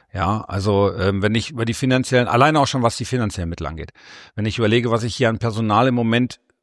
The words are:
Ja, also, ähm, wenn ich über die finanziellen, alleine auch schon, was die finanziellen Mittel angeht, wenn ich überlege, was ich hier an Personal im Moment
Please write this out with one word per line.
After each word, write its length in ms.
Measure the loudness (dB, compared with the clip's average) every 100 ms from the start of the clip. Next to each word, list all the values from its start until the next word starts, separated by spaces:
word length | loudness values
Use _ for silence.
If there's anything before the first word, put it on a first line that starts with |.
| _
Ja, 300 | -4 -2 -2
also, 520 | -4 -4 0 2 2 0
ähm, 260 | -2 0
wenn 120 | 0
ich 160 | 0 -2
über 140 | -4
die 100 | -4
finanziellen, 540 | -2 0 0 2 0 2
alleine 320 | 4 4 4
auch 60 | 0
schon, 140 | 0
was 140 | 0 -2
die 80 |
finanziellen 460 | -4 -2 -2 -4 -6
Mittel 160 | -6 -8
angeht, 240 | -8 -12 -18 -20 -20 -14 -6
wenn 100 | -4
ich 120 | 0
überlege, 320 | 2 4 2
was 100 | 0
ich 140 | -2 0
hier 120 | 0
an 100 | 0
Personal 500 | -2 -2 0 2 2
im 60 | 2
Moment 420 | 2 2 0 -6 _ _